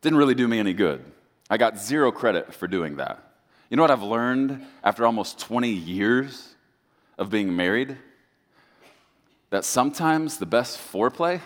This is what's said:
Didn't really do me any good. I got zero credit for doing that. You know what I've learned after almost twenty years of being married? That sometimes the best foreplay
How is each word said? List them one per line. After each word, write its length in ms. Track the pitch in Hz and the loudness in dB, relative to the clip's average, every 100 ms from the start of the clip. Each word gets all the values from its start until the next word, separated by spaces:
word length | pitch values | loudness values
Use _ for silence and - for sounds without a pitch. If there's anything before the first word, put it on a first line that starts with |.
Didn't 160 | 156 156 | 4 4
really 180 | 143 123 | 6 4
do 120 | 123 | 2
me 100 | 117 | 2
any 160 | 104 | 0
good. 300 | 90 95 67 - - _ _ _ | 2 0 0 -10 -20 _ _ _
I 80 | 107 | 2
got 200 | 117 107 | 2 0
zero 340 | 98 147 131 | -4 0 2
credit 420 | - 117 90 - | 2 0 0 -2
for 140 | - 90 | -10 -4
doing 280 | 92 82 71 | -4 -4 -6
that. 260 | 65 - - _ _ _ _ | -8 -8 -16 _ _ _ _
You 80 | 120 | 2
know 60 | |
what 80 | 160 | 4
I've 100 | 127 | 4
learned 640 | 101 113 120 127 135 135 - - | 0 -2 0 0 -2 -4 -12 -4
after 220 | - 104 117 | -4 2 2
almost 320 | 113 98 - | 2 -4 -10
twenty 320 | - 117 120 | -6 -2 -2
years 840 | 101 80 92 101 123 139 127 - _ _ _ _ _ _ _ | -2 -4 -2 0 0 -2 -12 -20 _ _ _ _ _ _ _
of 120 | 101 | -4
being 260 | 107 98 87 | -2 -2 0
married? 420 | 90 107 135 135 - _ _ _ _ _ _ _ - _ _ _ _ _ _ | 0 0 -2 -8 -18 _ _ _ _ _ _ _ -20 _ _ _ _ _ _
That 120 | 98 | -4
sometimes 760 | - - 131 147 160 160 156 - | -2 0 0 0 2 2 0 -6
the 100 | 95 | 0
best 320 | 113 123 - | 0 0 -8
foreplay 600 | - 92 117 - 170 180 | -10 0 0 0 -2 -2